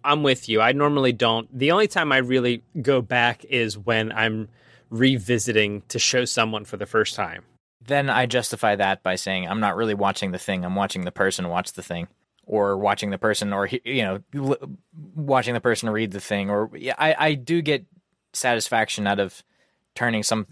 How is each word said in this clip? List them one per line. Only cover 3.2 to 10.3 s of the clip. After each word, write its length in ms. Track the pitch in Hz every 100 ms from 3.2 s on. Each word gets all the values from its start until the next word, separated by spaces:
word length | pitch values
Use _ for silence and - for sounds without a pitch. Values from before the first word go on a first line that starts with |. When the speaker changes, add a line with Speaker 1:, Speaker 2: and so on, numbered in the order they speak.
| 120 117
Speaker 1:
is 340 | - 127 113 104
when 320 | 104 110 110
I'm 380 | 110 113 110 110 _ _ - _
revisiting 920 | 113 131 131 92 120 123 110 104 104 -
to 140 | 117
show 240 | - 127
someone 400 | 123 - 113 107
for 120 | 104 98
the 80 |
first 300 | 101 110 104
time. 300 | - 90 90 - _ _ _ 117
Speaker 2:
Then 240 | 143 139
I 160 | 120 123
justify 480 | 123 110 110 110
that 300 | 101 98 95
by 100 | 92
saying, 320 | 92 - 95 87
"I'm 140 | 104
not 160 | 104 92
really 180 | 113
watching 380 | 101 98 95 98